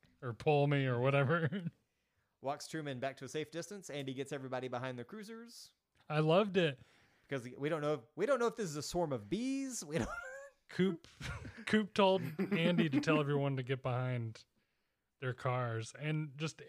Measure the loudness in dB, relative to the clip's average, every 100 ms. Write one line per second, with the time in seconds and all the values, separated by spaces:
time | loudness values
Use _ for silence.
0 | _ _ -8 0 4 6 6 4 2 4
1 | 4 4 4 2 0 -2 -6 -10 _ _
2 | _ _ _ _ -6 -6 -6 -6 -6 -4
3 | -6 -6 -8 -6 -6 -8 -8 -12 -8 -6
4 | -6 -6 -6 -6 -4 -4 -4 -4 -4 -6
5 | -10 -12 -12 -14 -16 -18 -20 _ _ _
6 | -2 2 6 6 4 2 2 0 -14 _
7 | _ _ _ -6 -6 -4 -2 0 0 -2
8 | -4 -2 0 2 2 0 -4 -4 -4 -2
9 | 0 -2 -4 -4 -2 -2 -4 -6 -4 -2
10 | -2 -4 -10 -12 -16 _ _ 0 0 0
11 | -10 -12 -10 -8 -10 -10 2 2 2 4
12 | 6 6 0 -2 0 4 4 4 4 4
13 | 4 4 4 2 2 0 -2 -2 0 0
14 | 0 -2 -4 -8 -18 _ _ _ _ _
15 | _ _ -6 -2 -2 0 0 -2 -6 -6
16 | -2 -2 -4 -6 -6 -6